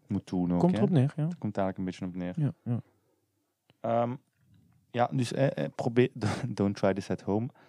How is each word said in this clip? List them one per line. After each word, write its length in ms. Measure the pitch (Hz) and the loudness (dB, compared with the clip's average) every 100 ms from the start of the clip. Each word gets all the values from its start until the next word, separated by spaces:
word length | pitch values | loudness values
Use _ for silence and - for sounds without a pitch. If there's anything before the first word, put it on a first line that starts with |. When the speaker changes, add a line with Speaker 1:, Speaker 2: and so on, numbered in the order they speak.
| - | -4
Speaker 1:
moet 200 | 101 - | -4 -2
doen 260 | 92 87 | 0 2
ook, 60 | 87 | 4
Speaker 2:
Komt 120 | 175 | 4
Speaker 1:
hè? 60 | 190 | 4
Speaker 2:
erop 120 | 202 | 2
neer, 220 | 165 139 - | 4 2 0
ja. 80 | |
Speaker 1:
Het 140 | 156 175 | -6 -4
komt 180 | 107 101 | -6 -2
eigenlijk 220 | 95 95 | -2 -2
een 60 | |
beetje 220 | 92 87 95 | -6 -6 -8
op 80 | |
neer. 200 | 90 90 90 | -6 -6 -2
Speaker 2:
Ja, 120 | 139 - 117 | -2 -2 -4
ja. 80 | 117 - _ _ _ _ _ _ _ _ _ | -4 -6 _ _ _ _ _ _ _ _ _
Speaker 1:
Ehm, 340 | 117 117 120 131 _ _ _ _ _ _ _ | -2 0 0 -4 _ _ _ _ _ _ _
ja, 180 | 120 123 | 0 0
dus, 200 | 143 120 | 0 -2
eh, 320 | - 139 - | 2 0 0
eh, 60 | 139 | -6
probeer, 360 | - 123 117 127 | -2 0 4 2
<laughs> 340 | 131 110 - 120 | 2 -2 -2 -4
don't 280 | 107 101 101 | 0 0 2
try 160 | 98 | 0
this 180 | 95 - | 0 -2
at 100 | 95 | -4
home. 280 | - 101 123 - | -2 -2 -2 -10